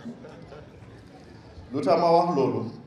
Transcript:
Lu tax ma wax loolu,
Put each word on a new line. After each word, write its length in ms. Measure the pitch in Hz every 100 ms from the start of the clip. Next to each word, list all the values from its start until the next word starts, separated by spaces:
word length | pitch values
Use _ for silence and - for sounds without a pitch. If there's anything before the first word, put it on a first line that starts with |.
| - - 156 - - - - - - - - - - - - - -
Lu 80 | 135
tax 180 | 139 -
ma 100 | 170
wax 240 | 170 180 135
loolu, 340 | 123 113 110 -